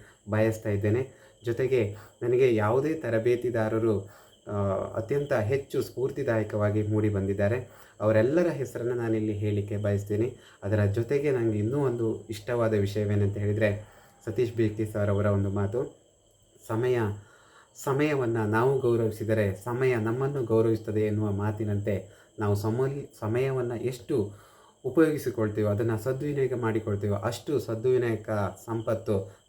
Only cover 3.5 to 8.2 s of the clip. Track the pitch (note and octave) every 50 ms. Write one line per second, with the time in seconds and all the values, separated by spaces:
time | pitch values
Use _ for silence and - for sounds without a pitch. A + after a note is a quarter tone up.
3.5 | A2+ A#2 A2 A2 A2 A2+ A2 A2+ G#2+ G2 G2 - - - - - _ _ - -
4.5 | G#2+ G2+ G2+ G2 F#2+ G2 - - - - A2 - C#3+ C#3+ C#3+ C#3 C#3 A#2 G#2 G#2
5.5 | C#3 C3+ - - - C3+ A#2 - - - A#2+ - - - C#3 A2+ A2+ A2 G#2+ G#2
6.5 | - G#2+ G#2 G#2 G#2 G#2+ G#2+ G#2 G#2+ G#2+ G#2+ G#2+ G2+ G2 G2 G2 G2 F#2+ G2+ G2+
7.5 | A#2 C3 - - - - - - - - G#2+ G#2+ A2 A2